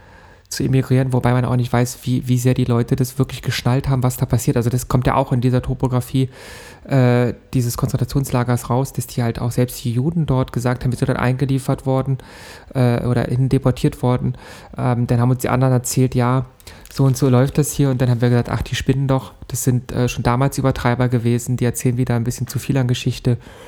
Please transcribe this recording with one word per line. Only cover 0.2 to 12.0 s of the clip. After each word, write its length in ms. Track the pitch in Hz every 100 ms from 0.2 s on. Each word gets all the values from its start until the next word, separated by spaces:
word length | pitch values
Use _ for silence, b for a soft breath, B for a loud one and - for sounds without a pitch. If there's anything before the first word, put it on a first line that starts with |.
| B B B
zu 140 | -
emigrieren, 480 | 135 131 131 131 131
wobei 200 | 123 123
man 120 | 127
auch 120 | 123 123
nicht 140 | 120
weiß, 280 | 120 123 -
wie, 220 | - 127 127
wie 120 | 123
sehr 160 | 127
die 100 | 123
Leute 320 | 123 117 120 135
das 220 | 123 -
wirklich 240 | 131 -
geschnallt 440 | - - 120 131 135
haben, 120 | 131
was 140 | 123 -
da 80 |
passiert. 320 | 131 113 - 131
Also 140 | 117
das 180 | 123 -
kommt 180 | 127 123
ja 80 |
auch 160 | 131 139
in 120 | 127
dieser 180 | 127 123
Topografie, 680 | - 127 131 127 - 131 131 B B B B B -
äh, 460 | 135 123 123 120 - -
dieses 240 | 131 120 -
Konzentrationslagers 920 | 135 - 123 139 135 123 120 120 -
raus, 240 | 120 135
dass 120 | - -
die 160 | -
halt 200 | 117 113
auch 80 | 117
selbst 340 | 123 123 -
die 80 | 123
Juden 320 | 117 151 170
dort 300 | 143 131 131
gesagt 280 | 120 123 123
haben, 60 | 131
wir 60 | 120
sind 120 | -
dort 80 | 123
eingeliefert 680 | 123 127 135 135 - 135
worden, 320 | 135 131